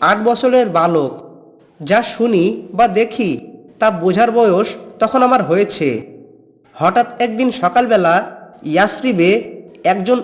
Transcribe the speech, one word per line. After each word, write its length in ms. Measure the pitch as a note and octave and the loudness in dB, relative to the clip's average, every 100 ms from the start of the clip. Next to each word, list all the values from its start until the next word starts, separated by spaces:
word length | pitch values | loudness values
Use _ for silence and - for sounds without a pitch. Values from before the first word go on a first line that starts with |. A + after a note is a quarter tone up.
আট 220 | D#3+ G#3 | 0 2
বছরের 460 | A3 A#3+ C4 B3+ A3 | 0 0 2 2 2
বালক। 420 | E3 E3+ D#3+ C3 G#2+ - - - _ _ - | 2 2 0 -2 -6 -18 -20 -20 _ _ -10
যা 200 | D3 G#3 | -2 0
শুনি 580 | A#3 - A#3 G3 F#3 A3 - | 0 -2 0 2 0 -2 -6
বা 140 | F#3+ G3+ | 0 0
দেখি 520 | F#3+ A3+ - G3 B2 - - - - | 2 -2 -2 -4 -4 -10 -20 -20 -2
তা 120 | A3 | -2
বোঝার 400 | F3+ F3+ F#3 A#3 | 0 0 2 2
বয়স 360 | A#3 A3+ F3+ A3 - - - | 2 2 2 0 -6 -14 -4
তখন 240 | A3 C4 | 0 2
আমার 200 | B3+ B3+ | 2 2
হয়েছে। 580 | D3+ F3+ G3+ - D3 A2+ - - - - _ _ _ | 2 0 0 -2 -4 -4 -8 -20 -20 -20 _ _ _
হঠাৎ 480 | - E3 A#3+ A#3 - | -2 0 2 0 -2
একদিন 300 | B3 A3 B3+ | -4 -2 -2
সকালবেলা 800 | - A#3 B3 B3 G#3+ E3+ F3 A3+ - - - | -2 0 0 2 2 2 0 -2 -12 -20 -16
ইয়াসরিবে 800 | D3 D#3+ G#3 - C4 F#3+ F3 A3 - - - - | -4 0 0 -2 -2 2 2 2 -2 -14 -20 -4
একজন 380 | - G3 F#3+ B3 | -2 0 0 -2